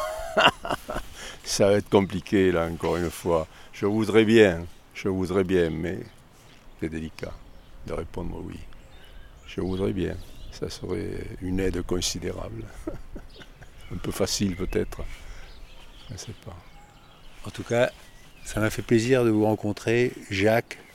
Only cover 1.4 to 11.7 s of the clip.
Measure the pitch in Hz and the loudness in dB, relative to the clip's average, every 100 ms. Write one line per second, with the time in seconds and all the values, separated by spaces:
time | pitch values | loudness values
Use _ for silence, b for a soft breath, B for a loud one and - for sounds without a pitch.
1.4 | - - 98 101 - 104 95 92 - 104 | -4 2 4 4 6 4 4 0 0 4
2.4 | 92 85 82 82 82 82 85 - 90 82 | 4 4 0 -2 -2 0 -2 -2 0 0
3.4 | 78 B B - 101 110 101 107 110 113 | 0 B B -4 0 0 4 6 8 10
4.4 | 101 85 85 - - - 101 95 87 95 | 8 6 -4 -14 -20 -6 -2 0 2 2
5.4 | 92 92 82 80 85 104 123 - - b | 4 4 4 0 -4 -6 -10 -18 -20 b
6.4 | b b - - 80 80 80 - - - | b b -20 -8 -6 -6 -8 -8 -10 -12
7.4 | - - - - - 78 80 92 87 85 | -16 -20 -20 -16 -10 -8 -8 -8 -6 -8
8.4 | 87 85 80 b b b b b b - | -10 -12 -14 b b b b b b -18
9.4 | - - 90 92 104 98 85 85 - - | -10 -4 -2 0 0 0 -2 -4 -10 -14
10.4 | - - 90 - 95 92 92 92 - - | -14 -8 -8 -8 -6 -6 -4 -6 -8 -8
11.4 | 90 92 92 | -2 0 0